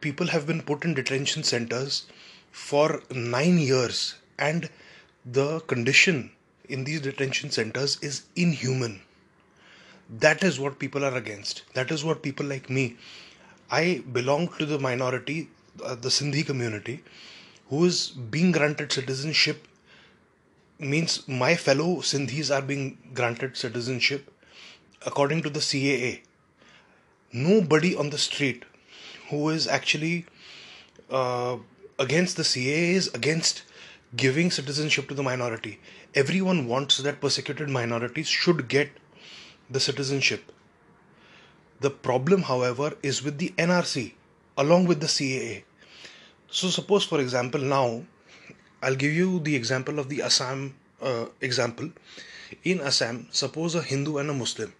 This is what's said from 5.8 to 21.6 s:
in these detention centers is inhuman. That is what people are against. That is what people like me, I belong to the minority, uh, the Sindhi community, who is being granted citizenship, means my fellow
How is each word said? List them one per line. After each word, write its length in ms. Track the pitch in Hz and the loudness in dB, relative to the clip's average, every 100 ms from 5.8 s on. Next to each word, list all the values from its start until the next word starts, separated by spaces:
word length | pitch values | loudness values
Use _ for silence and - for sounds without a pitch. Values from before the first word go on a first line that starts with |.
| 117 139 - 160 113 - _ _ - | 4 6 6 4 -2 -14 _ _ -10
in 140 | 135 | -6
these 180 | 131 156 | -4 -4
detention 480 | 135 135 135 131 143 | -4 -2 -2 -2 -4
centers 480 | 131 110 123 139 - | -2 -2 -2 -2 -2
is 220 | 147 135 - | -4 -8 -10
inhuman. 680 | - 175 147 131 131 120 98 - _ _ _ _ _ - - - - _ | 0 2 2 0 0 -2 -6 -16 _ _ _ _ _ -20 -20 -20 -20 _
That 340 | 113 151 156 | 4 4 6
is 160 | 190 131 | 2 2
what 200 | 139 135 | -4 -4
people 260 | 139 139 | -6 -2
are 100 | 139 | 0
against. 480 | 127 110 101 101 - - | -2 -6 -10 -10 -10 -6
That 160 | - 127 | -4 -2
is 120 | 160 | -2
what 200 | 156 156 | -2 -2
people 240 | 143 135 143 | -4 -6 -6
like 240 | 135 - | -6 -2
me, 260 | 131 127 117 - - - - - - _ | 0 0 -4 -20 -20 -20 -20 -20 -20 _
I 320 | 131 170 165 123 | 2 2 0 -2
belong 380 | 123 123 147 175 - | -2 2 2 2 -2
to 60 | |
the 140 | 151 151 | -2 0
minority, 720 | 135 123 127 127 - 156 156 - _ - | 0 0 0 -2 -4 -8 -8 -14 _ -14
uh, 120 | - 123 | -10 -6
the 120 | 127 | -2
Sindhi 380 | - 143 139 160 | 0 0 -2 -2
community, 580 | 131 120 104 - 143 - - - - - - _ | -2 -2 -4 -8 -10 -12 -20 -20 -20 -20 -20 _
who 160 | 139 | 2
is 240 | 180 175 - | 4 4 -4
being 420 | - 120 139 180 | -6 -6 2 4
granted 400 | 165 147 151 147 | 6 4 2 -2
citizenship, 800 | - 127 131 147 151 - 143 - _ _ - - _ _ _ _ _ _ _ | -2 -2 -4 -2 2 2 0 -10 _ _ -20 -20 _ _ _ _ _ _ _
means 480 | 143 147 165 - - | -2 0 2 -2 -2
my 260 | 127 127 | 0 4
fellow 460 | 170 | 4